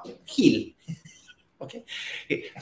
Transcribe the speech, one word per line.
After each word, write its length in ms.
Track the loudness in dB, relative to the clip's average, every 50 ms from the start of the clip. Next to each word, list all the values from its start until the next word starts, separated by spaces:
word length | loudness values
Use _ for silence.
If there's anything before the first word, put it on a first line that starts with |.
| -6 -12 -16 -18 -16
gil. 520 | -8 2 6 8 8 8 6 0 -6 -10 _ -14 -14
<laughs> 680 | -14 -14 -14 -20 -20 -20 -20 -20 -20 _ _ _ _ -16
¿Ok? 160 | -14 -14 -14 -14 -14 -12 -10 -10 -8 -8 -10 -10 -4 -4
Eh, 160 | -4 -4 -4 -10 -12 -4